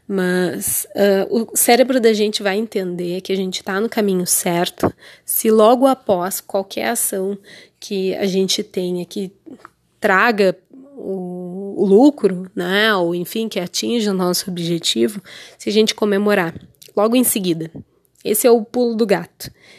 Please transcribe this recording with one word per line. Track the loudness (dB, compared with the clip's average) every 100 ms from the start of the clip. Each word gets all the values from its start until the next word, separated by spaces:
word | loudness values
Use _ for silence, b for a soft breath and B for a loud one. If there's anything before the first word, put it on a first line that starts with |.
| -6
mas, | -2 0 0 0 -2 -4 -6 -6 0
ah, | 2 2 0
o | -2 -2
cérebro | 0 4 4 4 4
da | 2
gente | 2 0 -2
vai | -2 -2
entender | -4 -4 -4 -4 -6 -6
que | -4
a | -4
gente | -4 -6
tá | -6 -4
no | -2
caminho | 0 0 0 0
certo | -2 0 -2 -2 -2 -4 -4 B B -8
se | -2 2
logo | 6 6 6 4
após | 2 0 -2 -2 -6
qualquer | -6 -6 -6 -6 -4
ação | -4 -4 -4 -4 -6 B B B _
que | -10 -4 -4
a | -2
gente | -2 0 0 -2
tenha | -4 -6 -4 -4
que | -6 -8 -10 -12 -20 -20 -20 _ _ _
traga | 0 4 4 4 2 0 _ -20 -20 -14
o, | -10 -8 -8 -10 -10 -10 -8 0
o |
lucro, | 4 8 8 6 0 -2 -6 -6
né, | -2 2 2
ou | 2 0
enfim, | -2 -4 -4 -4
que | -4
atinja | -6 -6 -2 -2 0
o |
nosso | 0 0 0 -4
objetivo, | -6 -4 -2 -2 0 0 -2 B B B -10
se | 0
a |
gente | 2 2
comemorar | 0 -2 0 2 0 -2 -6 -16 _ -8 -2
logo | 2
em | 2
seguida. | 0 -2 -2 -4 -6 -12 -20 _ _ _
Esse | -4 0 4
é |
o | 4
pulo | 2 -2 -2 0
do |
gato. | 0 0 -2 _ -18 b b